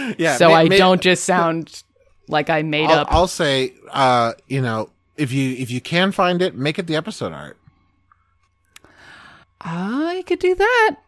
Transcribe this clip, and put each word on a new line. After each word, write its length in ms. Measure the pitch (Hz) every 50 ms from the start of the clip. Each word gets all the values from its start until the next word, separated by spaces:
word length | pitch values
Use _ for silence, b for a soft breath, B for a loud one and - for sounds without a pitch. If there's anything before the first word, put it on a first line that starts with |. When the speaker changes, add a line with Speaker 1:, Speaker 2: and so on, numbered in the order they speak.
| 277 247 214 -
Speaker 1:
Yeah, 180 | 170 160 143
Speaker 2:
So 120 | - 175 165
Speaker 1:
may-, 60 | 165
Speaker 2:
I 140 | 165 165 170
Speaker 1:
may-, 80 | 190 202
Speaker 2:
don't 220 | 190 185 185 180
just 240 | - 185 180 170 -
sound 580 | - 180 180 170 165 165 165 156 - - - - _ _ _ _ _ _ _ _ -
like 220 | 147 151 151 -
I 120 | 165 156 156
made 260 | 160 147 147 156 151
Speaker 1:
I'll, 80 | 160 151
Speaker 2:
up. 80 | 147 -
Speaker 1:
I'll 160 | - 160 175
say, 480 | 180 - - 175 147 135 135 131 127 - _ - -
uh, 440 | - 131 135 127 123 120 117 117 117 - _
you 140 | - 135 135 131
know, 280 | 120 113 110 107 - _ _ _ _ _
if 160 | - 151 123 127
you, 200 | 139 135 131 127
if 140 | 120 131 113
you 100 | 123 123
can 320 | - - 170 170 185 196 190
find 280 | - 190 180 180 175 180
it, 120 | 185 -
make 240 | 104 131 151 156 -
it 80 | 185
the 80 | 170 160
episode 360 | - - 220 208 - - 90 82
art. 240 | 69 73 71 - _ _ _ _ _ _ _ _ _ _ _ _ _ _ _ _ _ _ _ _ _ _ _ _ B B B B B B B B B B B B B B _ _ -
Speaker 2:
I 640 | - 170 165 175 185 202 233 277 311 339 349 370 359
could 120 | - 359 349
do 160 | - 359 370
that. 420 | 359 392 440 508 480 440 440 - - _